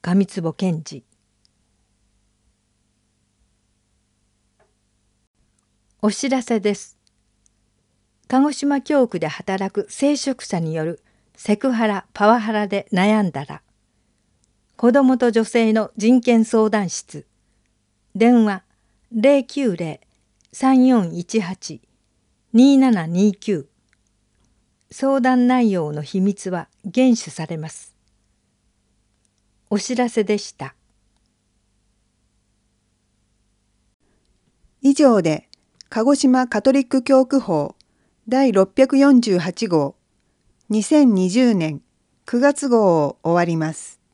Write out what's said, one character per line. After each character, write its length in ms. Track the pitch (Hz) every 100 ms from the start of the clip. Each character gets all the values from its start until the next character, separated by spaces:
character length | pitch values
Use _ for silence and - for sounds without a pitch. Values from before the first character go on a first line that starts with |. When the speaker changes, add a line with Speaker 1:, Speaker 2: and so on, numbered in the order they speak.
Speaker 1:
上 240 | - 180
坪 280 | 190 - 165
賢 280 | 156 185 160
治。 220 | 151 139 _ _ _ _ _ _ _ _ _ _ _ _ _ _ _ _ _ _ _ _ _ _ _ _ _ _ _ _ _ _ _ _ _ _ _ _ _ _ _ _ _ _ _ _ _ _ _ _ _ _
お 100 | 214
知 200 | 202 277
ら 100 | 262
せ 200 | 240 226
で 140 | 202
す。 220 | 202 - _ _ _ _ _ _ _ _ _ _ _ _ _ _
鹿 140 | 254
児 80 | 285
島 280 | 285 285 285
教 260 | 269 294 240
区 120 | 180
で 80 | 156
働 440 | - - 190 196
く 160 | - 208
聖 260 | - 277 294
職 280 | - 262
者 160 | - 180
に 140 | 165
よ 120 | 160 156
る 160 | 165 _ _ _ _
セ 220 | - 208
ク 140 | 269
ハ 160 | 233 226
ラ、 180 | 202 -
パ 120 | - 208
ワ 140 | 240
ハ 120 | 214
ラ 160 | 214 208
で 200 | 196 -
悩 320 | 190 196 214
ん 100 | 196
だ 120 | 143
ら、 160 | 147 156 _ _ _ _ _ _ _ _ _ _ _ _
子 140 | 233
ど 120 | 254
も 140 | 262 254
と 120 | 240
女 140 | 226
性 300 | 220 233 226
の 160 | 220 214 -
人 240 | 214 254
権 240 | 233 233 220
相 240 | 226 214
談 180 | 214 190
室。 380 | - - 147 - _ _ _ _ _ _ _ _ -
電 300 | 233 247 214
話、 160 | 190 _ _ _ _ _
零 320 | 226 233 285
九 320 | 262 - 269 170
零 240 | 165 151 _ _ _ _ _
三 320 | - 262 262 254
四 300 | 247 175 165
一 240 | 170 226
八 400 | 175 185 - 160 _ _ _ _ _ _ _
二 260 | 220 262 277
七 280 | 262 214 160
二 280 | 175 208
九。 340 | 196 - 185 139 _ _ _ _ _ _ _ _ _ _ _ _
相 300 | - 269 269
談 260 | 254 254 247
内 240 | 254 233
容 220 | 190 151
の 100 | 151
秘 180 | 147 196
密 300 | 190 202 -
は 180 | 180 - _
厳 260 | - 208 262
守 60 | 233 -
さ 160 | - 156
れ 100 | 160
ま 120 | 156
す。 260 | - - _ _ _ _ _ _ _ _ _ _ _ _ _ _ _ _ _ _
お 100 | 208
知 160 | -
ら 140 | 247 247
せ 160 | 233
で 140 | 202 208
し 120 | -
た。 220 | - 135 _ _ _ _ _ _ _ _ _ _ _ _ _ _ _ _ _ _ _ _ _ _ _ _ _ _ _ _ _ _ _ _ _ _ _ _ _ _ _ _ _
Speaker 2:
以 120 | 269
上 280 | 277 294 220
で、 260 | 165 151 _ _ _ _ -
鹿 160 | - 226
児 80 | 285
島 320 | 269 254 254
カ 140 | 214
ト 100 | 240
リ 80 | 269
ッ 80 | 269
ク 140 | 269
教 220 | 240 269 262
区 120 | 277
法 380 | 247 160 143 - _ _ _ _ -
第 220 | 247 269
六 220 | 196 190
百 240 | - 262 269
四 220 | 277 262
十 180 | 226 180
八 300 | 170 175 226
号、 260 | 165 139 - _ _ _ _ _ _ _
二 140 | 214
千 320 | 208 302 277
二 160 | 196 185
十 240 | 202 254
年 260 | 208 156 147 _ _ _ _ -
九 140 | 240
月 280 | 277 285 277
号 360 | 240 202 165
を 140 | 147 -
終 120 | 165
わ 100 | 170
り 120 | 170 165
ま 160 | 156
す。 280 | 160 - - _